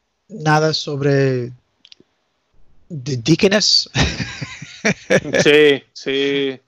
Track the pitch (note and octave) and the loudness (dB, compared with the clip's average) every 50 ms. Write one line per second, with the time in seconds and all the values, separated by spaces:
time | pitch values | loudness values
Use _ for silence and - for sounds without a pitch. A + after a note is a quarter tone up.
0 | _ _ _ _ _ - - - D3+ D#3 D3+ D#3 D#3 D#3 D3+ - - D#3+ D3 C3+ | _ _ _ _ _ -20 -12 -4 0 2 2 2 2 0 -2 -4 -6 -6 -6 -2
1 | C#3 D3 C#3 C#3 C3+ C3+ C3 B2+ A#2+ A#2+ B2 - _ _ _ _ _ - - _ | 0 0 2 2 2 0 -2 -4 -6 -8 -12 -18 _ _ _ _ _ -20 -20 _
2 | _ _ _ _ _ _ _ _ _ _ _ _ - - _ _ _ - F3+ C#3+ | _ _ _ _ _ _ _ _ _ _ _ _ -20 -20 _ _ _ -16 -14 -12
3 | B2 C#3+ C#3 A#2+ A2+ C3 E3 - - F#3+ G3 G#3+ - - - - - - - C#3+ | -8 -8 -8 -2 0 0 2 4 2 2 2 2 2 2 2 0 0 -2 -2 -2
4 | - - - - - - - - - - - - - - - - - A3 - - | -2 -2 -2 -6 -8 -10 -10 -12 -14 -14 -14 -16 -20 -20 -12 -6 -4 -4 -4 -2
5 | - - G3+ - - D3 - - - D3+ D3 D3+ D3+ D3 C#3 B2+ - _ - - | -2 0 0 0 0 0 -2 0 4 4 6 6 6 6 4 2 -2 _ -20 -12
6 | - C#3 C3+ C#3 C#3 C#3 C#3 C#3 C#3 C3+ C3 B2+ _ | -8 -6 -4 -2 -2 -2 -2 -2 -4 -4 -6 -10 _